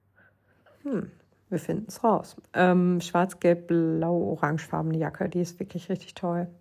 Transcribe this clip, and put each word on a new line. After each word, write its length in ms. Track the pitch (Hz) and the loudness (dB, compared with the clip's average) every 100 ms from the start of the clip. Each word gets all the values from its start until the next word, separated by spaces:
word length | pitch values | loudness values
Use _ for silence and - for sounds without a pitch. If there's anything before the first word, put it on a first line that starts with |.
| _ _ _ _ _ _ _ _ | _ _ _ _ _ _ _ _
Hm, 260 | 285 214 - - _ _ _ | -6 -4 -6 -14 _ _ _
wir 100 | 175 | -6
finden's 440 | - - 220 - | -4 -6 -6 0
raus. 320 | 233 190 - - - | 2 2 -2 -16 -4
Ähm, 460 | - 180 180 180 175 | 4 6 6 4 2
schwarz, 400 | - 175 185 - | 0 0 0 2
gelb, 280 | 175 175 170 | 2 2 2
blau, 480 | 170 165 160 165 175 | 2 2 0 0 0
orangefarbene 800 | - 160 147 156 - 156 160 160 | 0 0 0 -2 -4 -4 -2 -2
Jacke. 320 | 147 - 180 | -4 -4 -4
Die 120 | 180 | -2
ist 180 | 175 - | -4 -6
wirklich 300 | - 175 - | -10 -10 -6
richtig 240 | 185 - | -8 -8
toll. 340 | - 180 175 175 - | -8 -4 -4 -6 -10